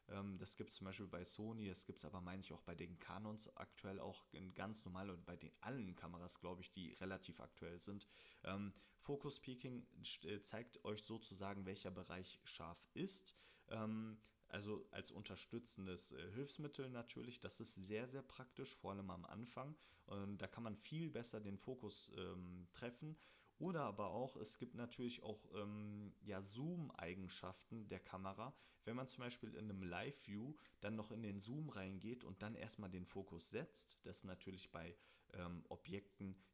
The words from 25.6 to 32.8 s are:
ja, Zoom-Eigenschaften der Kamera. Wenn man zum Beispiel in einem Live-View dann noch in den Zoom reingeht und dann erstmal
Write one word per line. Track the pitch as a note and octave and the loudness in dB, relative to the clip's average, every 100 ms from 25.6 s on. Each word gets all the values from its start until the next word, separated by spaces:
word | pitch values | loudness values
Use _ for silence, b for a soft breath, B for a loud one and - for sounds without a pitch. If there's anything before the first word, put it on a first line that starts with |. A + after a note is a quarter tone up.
| G2+ G#2 G#2 G#2 G2+ - | 2 2 2 0 -2 -4
ja, | G2 F#2+ | 0 0
Zoom-Eigenschaften | G2 A2+ D#3 F3 C#3 - E2+ F#2 F2+ - F#2 - - A2+ G#2 | 2 2 4 4 2 2 0 2 0 0 -2 -2 -4 -4 0
der | F#2+ | -2
Kamera. | - F#2+ F#2+ G2 A#2+ - B B | -2 0 0 0 -2 -4 B B
Wenn | - A#2+ | 0 2
man | C3 | 2
zum | - | 0
Beispiel | B2 B2 A2 | -2 0 -2
in | - G#2+ | 0 2
einem | G2 | 4
Live-View | F2+ F2 B2 - - G2+ B2+ D3+ B B | 4 4 4 0 0 2 2 -2 B B
dann | G#2 A2 | 2 4
noch | G#2+ | 2
in | A2+ | 2
den | G#2+ G2 | 2 2
Zoom | G#2 C#3+ D#3 | 2 2 2
reingeht | G#2+ F#2+ F#2+ G2 B2 | 2 0 2 0 0
und | - F#2+ | -2 0
dann | G#2 A2+ | 0 0
erstmal | G#2 - | -2 -2